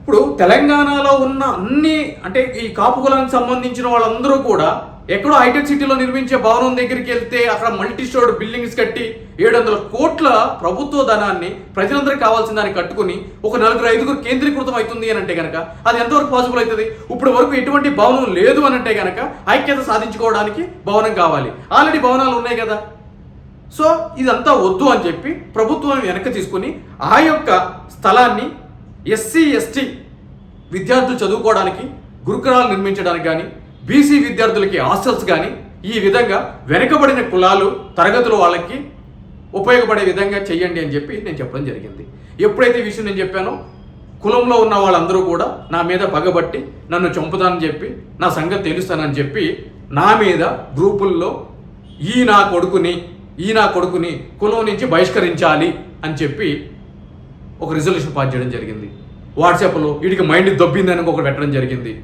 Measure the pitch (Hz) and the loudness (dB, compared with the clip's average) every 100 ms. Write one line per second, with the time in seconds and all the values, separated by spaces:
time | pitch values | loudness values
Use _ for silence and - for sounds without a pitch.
0 | - - 285 - 180 247 285 294 285 285 | 2 2 2 2 4 4 4 4 2 2
1 | 277 277 262 269 269 180 202 285 311 311 | 4 4 2 0 -2 -2 0 2 2 0
2 | 294 - 185 220 254 214 226 - 214 254 | -4 -8 -4 -2 -2 -4 -8 0 0 2
3 | 269 269 262 247 240 247 247 247 247 233 | 2 2 2 0 0 -2 -4 -4 0 2
4 | 226 226 269 269 240 180 156 165 - - | 2 0 2 2 2 0 0 -2 -8 -16
5 | - 190 285 285 247 285 285 285 277 262 | -4 -2 2 4 4 2 0 0 0 0
6 | 254 262 254 262 214 233 254 247 247 247 | 0 -2 -2 0 4 4 2 0 -2 -4
7 | 196 240 233 247 233 214 226 208 208 240 | -4 -4 -4 -2 0 0 -2 -2 -6 -6
8 | 254 254 240 - 214 240 233 - 220 - | -4 2 2 2 -6 -6 -6 -2 -2 -2
9 | 226 - - - 220 233 226 208 - 240 | -8 -10 -16 0 2 4 2 -2 -4 -2
10 | 311 - 294 220 185 - 170 190 277 285 | -2 2 2 4 2 -2 -4 -4 -4 0
11 | 262 214 202 185 175 - - - 196 285 | 2 2 0 -4 -6 -10 -10 -4 -2 0
12 | 277 - 220 226 220 214 202 190 170 208 | 0 0 2 2 0 -2 -2 -4 -6 -4
13 | 190 - - - 214 240 220 226 226 226 | -4 -4 -10 -8 -4 2 2 2 2 2
14 | 262 269 233 262 294 277 254 240 214 226 | 0 -4 -2 0 0 -2 -4 -4 -4 -6
15 | 226 208 180 170 156 160 165 - 226 233 | -4 -4 -4 -4 -4 -6 -10 -4 0 0
16 | 233 294 285 254 247 247 220 220 220 - | 2 2 2 0 0 0 -2 -2 -4 -8
17 | - - 262 247 285 269 262 285 277 285 | -12 -2 2 4 2 0 0 0 0 2
18 | 226 262 247 180 220 294 277 254 226 208 | 2 2 0 4 4 4 2 0 0 -2
19 | 185 202 277 - - 262 277 277 226 214 | -2 -6 -8 -8 -2 0 0 -2 0 -2
20 | 226 208 226 208 208 208 359 - - 208 | -2 -2 0 0 -2 -4 -8 -8 -2 0
21 | 220 185 170 147 127 - - 226 302 311 | 2 2 2 2 -4 -10 0 2 4 2
22 | 254 262 269 240 240 233 226 214 220 - | 2 2 2 0 -2 -4 -4 -6 -8 -18
23 | - - - - - - - - 311 330 | -20 -20 -20 -20 -20 -20 -20 0 2 2
24 | - - 262 226 294 277 185 185 269 226 | -2 -2 0 2 4 4 4 2 2 2
25 | 170 156 277 339 - 220 220 302 285 269 | 0 -4 -6 -8 -8 -2 0 0 -2 -2
26 | 202 185 254 208 - 190 247 - - - | -2 -4 -4 -4 -4 -4 -6 -10 -16 -8
27 | 143 247 320 302 - 185 - - - - | 2 4 4 0 0 0 0 -10 -20 -4
28 | - 240 247 208 285 - - - - - | 2 4 4 2 -6 -12 -20 -20 -20 -14
29 | - 214 - 330 302 254 - 269 269 - | -4 -4 0 2 2 2 -2 -6 -6 -8
30 | - - - - - - - 185 185 254 | -18 -20 -20 -20 -20 -20 -10 -8 2 2
31 | 254 254 196 214 220 202 185 - 262 - | 2 0 -2 0 2 2 0 -4 -12 -14
32 | - - - 214 262 254 240 196 196 196 | -20 -12 -6 -2 2 4 4 0 -2 -2
33 | 175 170 165 160 175 - - - - 269 | -2 -2 -2 -4 -6 -14 -20 -18 0 4
34 | 285 285 240 214 220 220 190 175 131 196 | 6 4 2 0 0 2 0 0 0 0
35 | 262 220 - 160 - - - - 190 226 | 0 -2 0 0 0 -8 -16 -14 -6 0
36 | 196 202 233 202 - - 131 165 254 294 | 2 2 2 0 -4 -12 -2 0 4 4
37 | 277 254 - 185 185 196 196 - - - | 4 2 0 2 4 4 2 -2 -8 2
38 | 175 247 233 214 175 175 170 269 285 - | 2 4 2 4 4 2 -4 -10 -12 -18
39 | - - - - - 190 190 247 226 208 | -20 -20 -20 -20 -10 -4 2 4 4 2
40 | 190 180 196 202 196 170 180 170 151 143 | 0 0 -2 -2 -4 -2 -2 -4 -4 -6
41 | 143 214 208 147 127 139 139 107 101 98 | -6 -10 -10 -8 -8 -6 -8 -8 -14 -16
42 | - - - - 202 196 240 240 214 202 | -18 -20 -20 0 0 4 2 2 -2 -6
43 | 208 190 180 190 190 123 - - - - | -6 -4 -4 -4 -6 -8 -14 -20 -20 -20
44 | - - 202 247 247 233 220 202 196 175 | -20 -6 0 2 4 4 4 4 4 2
45 | 170 185 180 170 226 - - 165 170 180 | 2 0 0 -2 -2 -6 -6 -4 -2 0
46 | 190 151 175 170 165 147 - - - 175 | 0 0 0 0 -2 -6 -10 -16 -6 -2
47 | 180 170 156 185 180 175 160 - 139 127 | -2 -2 -4 0 0 0 -2 -4 -10 -12
48 | - - 175 160 160 196 180 170 185 165 | -16 -2 -2 0 -2 -2 -2 -4 -4 -4
49 | 151 135 135 147 160 - - - - 139 | -2 -2 -4 -2 -4 -4 -12 -20 -6 0
50 | 185 214 202 165 - - - 135 196 202 | 4 4 4 2 0 -4 -10 0 2 2
51 | 196 170 180 - - - - - - - | 0 0 -4 -6 -14 -20 -20 -20 -20 -10
52 | 151 247 247 202 196 175 180 185 170 175 | -4 2 6 6 6 2 0 0 0 -4
53 | - - - - 185 220 202 175 180 180 | -10 -18 -20 -8 0 2 2 2 -2 -2
54 | 170 135 - - 208 226 214 196 254 160 | -4 -6 -14 -4 0 0 0 -2 0 2
55 | 185 220 180 160 170 151 170 - - - | 2 2 -2 0 2 2 0 -4 -12 -12
56 | 156 147 151 135 147 143 - - - - | -10 -4 -6 -4 -6 -6 -10 -20 -20 -20
57 | - - - - - - 139 156 156 175 | -20 -20 -20 -20 -20 -12 -6 -2 0 -2
58 | 139 139 131 127 123 117 107 107 104 - | -4 -2 -2 -2 -4 -6 -10 -12 -14 -16
59 | - - - - 170 175 190 165 151 147 | -20 -20 -12 2 2 4 2 0 -2 -2
60 | 175 190 160 165 190 151 175 180 185 175 | -2 0 2 4 4 4 2 4 2 0
61 | 170 143 143 135 147 135 123 127 117 107 | 0 0 -2 -2 -2 -2 -2 -6 -8 -12